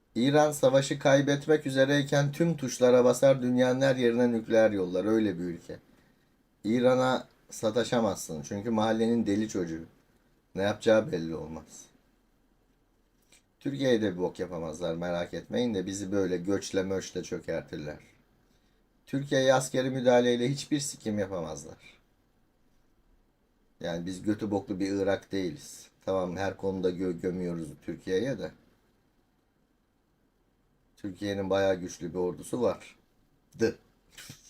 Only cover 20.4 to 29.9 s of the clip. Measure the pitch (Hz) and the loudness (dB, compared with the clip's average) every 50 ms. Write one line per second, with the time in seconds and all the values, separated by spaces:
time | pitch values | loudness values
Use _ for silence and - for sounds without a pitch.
20.4 | 123 131 139 143 - - 156 143 143 - - - - 113 104 104 98 95 98 87 | 2 0 -2 -4 -4 -4 -4 -2 -2 -6 -10 -8 -6 -4 -2 -2 -2 -2 -4 -6
21.4 | 82 78 78 73 78 80 - - - - - _ _ _ _ _ _ _ _ _ | -6 -8 -8 -12 -14 -16 -20 -20 -20 -20 -20 _ _ _ _ _ _ _ _ _
22.4 | _ _ _ _ _ _ _ _ _ _ _ _ _ _ _ _ _ _ _ _ | _ _ _ _ _ _ _ _ _ _ _ _ _ _ _ _ _ _ _ _
23.4 | _ _ _ _ _ _ _ _ 85 85 85 85 87 92 90 90 95 107 107 104 | _ _ _ _ _ _ _ _ -8 -6 -6 -6 -6 -8 -10 -6 -4 -4 -2 -2
24.4 | 113 101 104 98 - - 101 92 98 95 98 98 95 98 98 95 - - - 98 | -2 -2 -2 -4 -4 -4 -4 -4 -2 -2 -2 0 0 0 0 -2 -4 -6 -6 -4
25.4 | 92 85 73 - - - - - - - _ _ _ - 95 95 92 90 87 92 | -4 -4 -6 -8 -14 -18 -20 -20 -20 -20 _ _ _ -4 -2 -2 -2 -2 -4 -4
26.4 | 98 95 92 - - 98 95 95 90 90 90 87 95 92 85 85 - 92 87 92 | -4 -4 -4 -4 -4 -4 -2 -2 -2 -2 -2 -2 -2 -4 -4 -4 -4 -4 -4 -4
27.4 | 90 87 85 85 80 73 71 - - - 82 71 - 95 92 95 113 139 127 95 | -4 -6 -6 -6 -8 -10 -14 -12 -12 -12 -12 -10 -6 -2 -2 0 0 -2 -4 -6
28.4 | 85 78 - _ _ _ _ _ _ _ _ _ _ _ _ _ _ _ _ _ | -8 -10 -12 _ _ _ _ _ _ _ _ _ _ _ _ _ _ _ _ _
29.4 | _ _ _ _ _ _ _ _ _ _ | _ _ _ _ _ _ _ _ _ _